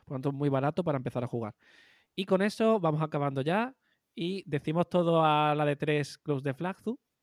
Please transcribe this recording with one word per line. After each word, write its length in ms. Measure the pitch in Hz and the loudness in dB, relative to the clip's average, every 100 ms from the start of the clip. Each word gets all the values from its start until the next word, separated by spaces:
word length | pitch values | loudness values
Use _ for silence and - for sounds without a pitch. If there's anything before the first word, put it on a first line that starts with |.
por 80 | - | -10
lo 100 | 135 | -6
tanto 100 | 143 | -4
muy 160 | 139 143 | -2 0
barato 340 | 135 139 160 | 0 0 -2
para 140 | 170 139 | -2 -2
empezar 260 | 127 127 | -4 -6
a 60 | 120 | -4
jugar. 260 | 120 107 - _ - - _ _ - | -4 -6 -10 _ -20 -20 _ _ -8
Y 80 | |
con 180 | 190 190 | 0 2
eso 380 | 202 - 220 220 | 2 2 2 2
vamos 200 | 165 151 | 2 0
acabando 400 | 156 156 143 135 | 0 -2 -2 -2
ya 320 | 139 185 247 - _ _ _ | 0 0 -2 -8 _ _ _
y 280 | - 170 190 - | -8 -6 -6 -4
decimos 400 | 143 - 160 175 | -6 -2 0 2
todo 360 | 180 170 165 | 2 4 4
a 300 | 160 151 151 | 4 4 2
la 100 | 147 | 2
de 120 | 147 143 | 0 0
tres 420 | 151 147 143 - | 0 0 -2 -6
Close 240 | - 139 | -4 -2
the 120 | 143 | -2
Flag, 280 | 131 175 190 | -4 -6 -6
¿tú? 160 | - 254 _ _ | -8 -8 _ _